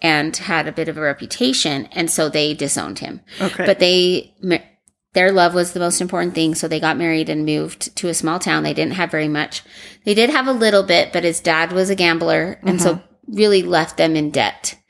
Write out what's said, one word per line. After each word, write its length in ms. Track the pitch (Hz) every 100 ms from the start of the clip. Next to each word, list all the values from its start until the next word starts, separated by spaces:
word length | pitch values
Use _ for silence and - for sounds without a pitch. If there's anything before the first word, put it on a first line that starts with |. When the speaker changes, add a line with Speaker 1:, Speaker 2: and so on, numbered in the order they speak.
Speaker 1:
and 340 | 165 151 151 147
had 300 | - 165 147
a 40 |
bit 160 | 160 160
of 100 | 156
a 40 |
reputation, 840 | 147 139 - - 247 254 156 139 -
and 180 | 175 165
so 200 | - 151
they 240 | 156 151
disowned 460 | 151 139 - 80 101
him. 200 | - - - -
Speaker 2:
Okay. 240 | 190 - 202
Speaker 1:
But 140 | 190
they, 540 | 180 180 180 180 - _
ma-, 160 | 185 165 - _ _ _ _
their 180 | 185 185
love 220 | 190 175 175
was 180 | 175
the 60 | 175
most 200 | 175 175
important 360 | 180 180 175 160
thing, 180 | 160 165
so 120 | 160
they 120 | 156
got 180 | 160 151
married 320 | 170 160 156
and 160 | 151 156
moved 500 | 151 156 - - -
to 100 | 175
a 60 |
small 260 | 160 160 175
town. 220 | - 156
They 100 | 151 151
didn't 180 | 160
have 160 | 185 170
very 160 | 156 156
much. 360 | 147 - - - - - - 208
They 80 |
did 160 | 202 240
have 180 | 302 262
a 60 |
little 300 | 247 220 202
bit, 280 | 190 170 -
but 120 | 175
his 160 | 170 160
dad 320 | 175 160 165
was 160 | 185 190
a 60 | 190
gambler, 640 | 170 165 165 160 170 -
and 160 | 190 180
so 140 | 175 170
Speaker 2:
Mm-hmm. 400 | - _ - 208
Speaker 1:
really 280 | 208 196
left 340 | 180 165 160 -
them 180 | 165 156
in 140 | 151
debt. 440 | 147 107 - - - _